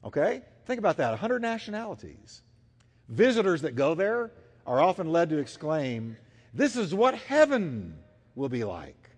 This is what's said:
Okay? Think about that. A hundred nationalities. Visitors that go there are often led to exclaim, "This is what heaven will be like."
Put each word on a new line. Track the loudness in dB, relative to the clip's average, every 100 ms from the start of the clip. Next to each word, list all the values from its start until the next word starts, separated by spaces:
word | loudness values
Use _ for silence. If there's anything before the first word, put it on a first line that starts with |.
Okay? | -6 0 0 -2 -10 _ -8
Think | -2
about | 0 2
that. | 0
A | -2
hundred | -2 -2
nationalities. | -2 -6 -6 -10 -10 -12 -14 -20 -20 -20 _ _ _ _ _ _ -12
Visitors | 4 4 6 2 2
that | -2 0
go | 0 2
there | 0 0 -4 -10 -20 _ -2
are | 4
often | 4 2 0
led | 2 2
to | 0
exclaim, | -4 -8 -4 -2 -2 -4 -8 -12 -20 _ _
"This | 0 0 2
is | -2
what | 2 2 2
heaven | 0 4 4 4 -2 -6 -8 -14 -20 _ _ -6
will | -4
be | -2 -4
like." | -6 -12 -18 -20